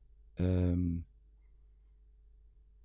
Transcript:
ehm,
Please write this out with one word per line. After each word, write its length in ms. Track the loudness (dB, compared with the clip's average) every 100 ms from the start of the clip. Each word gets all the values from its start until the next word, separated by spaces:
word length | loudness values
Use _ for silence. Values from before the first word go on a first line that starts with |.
| -20 -20 -18
ehm, 560 | -4 0 2 2 0 0 -4 -8 -20 -20 -20 -20 -20 -20 -20 -20 -20 -20 -20 -20 -20 -20 -20 -20 -20